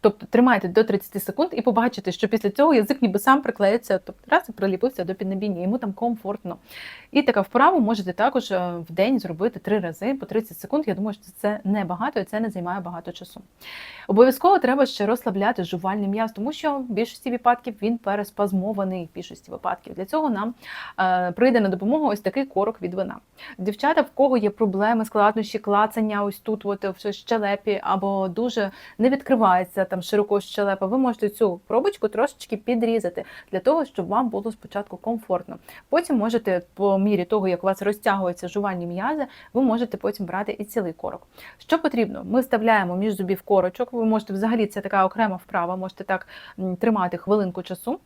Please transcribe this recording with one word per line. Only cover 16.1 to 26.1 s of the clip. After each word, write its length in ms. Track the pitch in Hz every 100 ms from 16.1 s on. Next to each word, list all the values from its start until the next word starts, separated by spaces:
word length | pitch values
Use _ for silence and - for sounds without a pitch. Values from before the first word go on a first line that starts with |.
| 202 226
тому 200 | 220 226
що 260 | 302 311 277
в 120 | 247
більшості 400 | 202 233 - -
випадків 440 | 240 240 240 254 208
він 160 | 208 233
переспазмований 1120 | - 202 202 - 202 190 190 202 190 185 165
в 20 |
більшості 360 | - 175 170 -
випадків. 440 | - 185 180 -
Для 100 | -
цього 260 | 190 311 311
нам, 240 | 208 220 240 - - - -
е, 320 | 185 185 180
прийде 280 | 175 247 240
на 80 | 202
допомогу 380 | 185 196 302 294
ось 140 | 202
такий 240 | - 269
корок 380 | 269 190 202 220
від 120 | 180
вина. 220 | 185 190 - _ _ - -
Дівчата, 420 | 185 208 277 330
в 80 | 285
кого 260 | - 269 254
є 140 | 208
проблеми, 540 | 202 220 190 208 226
складнощі, 540 | 220 214 208 214 214 214
клацання 680 | 208 202 220 226 214